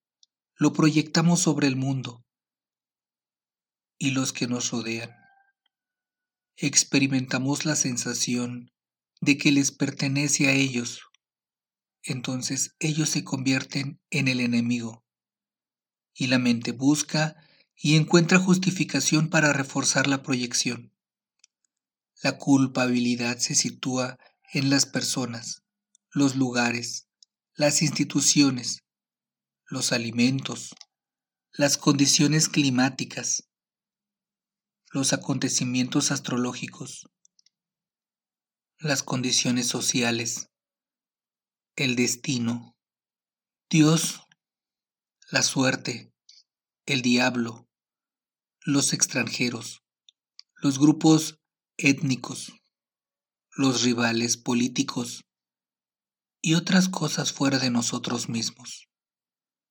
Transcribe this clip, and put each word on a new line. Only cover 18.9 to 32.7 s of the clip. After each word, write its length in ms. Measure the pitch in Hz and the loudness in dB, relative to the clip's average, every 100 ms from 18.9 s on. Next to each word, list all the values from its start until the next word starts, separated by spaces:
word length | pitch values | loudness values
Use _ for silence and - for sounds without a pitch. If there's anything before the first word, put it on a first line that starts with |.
| 139 - 156 156 | 2 4 4 2
para 220 | 160 151 | 2 2
reforzar 560 | 135 135 143 123 135 139 | 2 -2 -2 0 2 2
la 140 | 135 | 0
proyección. 720 | 143 127 120 - 131 120 120 _ _ _ _ _ _ _ _ _ _ _ _ _ | 0 -2 -2 -2 -4 -6 -12 _ _ _ _ _ _ _ _ _ _ _ _ _
La 160 | 135 135 | -4 -2
culpabilidad 1000 | - 135 131 131 127 123 120 120 120 120 | 4 4 4 0 0 0 0 -2 -4 -4
se 160 | - | -2
sitúa 640 | 147 120 - 135 127 127 - _ _ _ | -2 -2 -4 -6 -4 -4 -8 _ _ _
en 180 | 143 135 | -2 2
las 160 | 139 - | 2 0
personas, 760 | 127 120 143 123 117 - - _ _ _ _ _ | -4 -4 -4 -6 -8 -12 -16 _ _ _ _ _
los 240 | 143 139 | 0 0
lugares, 760 | 131 127 120 120 120 117 - - _ _ _ _ | 2 0 0 -2 -2 -6 -10 -14 _ _ _ _
las 280 | - 147 147 | 0 0 2
instituciones, 1040 | 151 - 143 147 131 147 139 127 120 - _ _ _ _ _ _ _ _ - | 0 0 -2 0 2 4 4 2 -6 -10 _ _ _ _ _ _ _ _ -12
los 260 | 135 - | -6 -2
alimentos, 800 | 123 117 117 123 135 - 117 - - - _ _ _ _ _ _ | -2 -2 2 2 2 -4 -10 -12 -18 -20 _ _ _ _ _ _
las 240 | - 143 - | -2 0 2
condiciones 720 | - 139 139 - 147 156 - | 2 2 4 4 4 2 2
climáticas, 1000 | 151 143 | 2 2